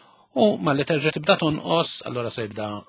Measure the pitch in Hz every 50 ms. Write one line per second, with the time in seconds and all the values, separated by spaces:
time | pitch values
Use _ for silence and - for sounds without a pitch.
0 | - - _ _ _ _ - 262 226 208 208 - 185 160 139 139 139 - 170 147
1 | 139 156 - - 147 - 190 - 175 156 - - - - 165 170 160 - - -
2 | - - 123 123 120 113 - - 113 98 104 107 107 104 104 104 -